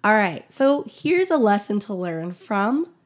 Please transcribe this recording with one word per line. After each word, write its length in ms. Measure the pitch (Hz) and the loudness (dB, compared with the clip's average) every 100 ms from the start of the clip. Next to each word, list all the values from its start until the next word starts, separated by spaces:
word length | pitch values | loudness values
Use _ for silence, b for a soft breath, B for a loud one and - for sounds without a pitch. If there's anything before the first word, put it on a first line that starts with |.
All 100 | 208 | 4
right, 380 | 214 196 151 - | 2 2 -4 -14
so 320 | - 269 285 - | 0 2 2 -2
here's 460 | - 302 359 370 | -8 -2 0 2
a 60 | 311 | 2
lesson 420 | 220 202 202 208 | 4 2 0 -4
to 120 | - | -4
learn 400 | 190 180 160 165 | -6 -6 -6 -8
from 540 | 175 - 202 208 277 339 _ | -12 -6 -2 0 0 -4 _